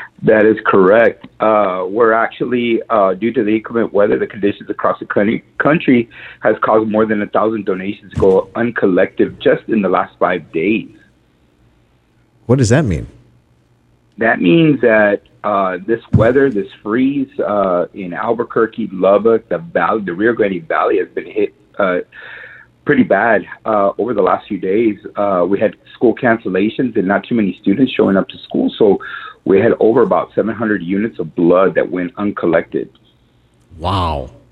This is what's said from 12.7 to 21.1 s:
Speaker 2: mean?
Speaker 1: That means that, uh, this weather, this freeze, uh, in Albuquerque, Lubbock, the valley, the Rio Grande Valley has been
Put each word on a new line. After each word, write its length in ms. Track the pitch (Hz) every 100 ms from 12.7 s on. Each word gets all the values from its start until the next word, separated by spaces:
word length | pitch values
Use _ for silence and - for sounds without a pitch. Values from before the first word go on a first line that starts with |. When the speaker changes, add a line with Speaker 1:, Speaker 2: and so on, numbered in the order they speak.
| 135
Speaker 2:
mean? 220 | 139 76 57 - _ _ _ _ _ _ _ _ _ -
Speaker 1:
That 220 | 110 123
means 400 | 175 170 160 131
that, 420 | 120 110 104 101 _ _
uh, 360 | 104 101 95 90 95
this 140 | 113 -
weather, 380 | - 113 135 139
this 180 | 104 95 -
freeze, 460 | 104 117 135 143 131 -
uh, 460 | 98 104 95 87 -
in 200 | - 92
Albuquerque, 720 | 85 110 113 117 - 110 - 101
Lubbock, 560 | 92 92 101 113 113 -
the 100 | 85
valley, 440 | 85 90 87 110
the 100 | 95
Rio 200 | 87 113
Grande 340 | 117 101 90 80
Valley 320 | 80 104 98
has 100 |
been 180 | 87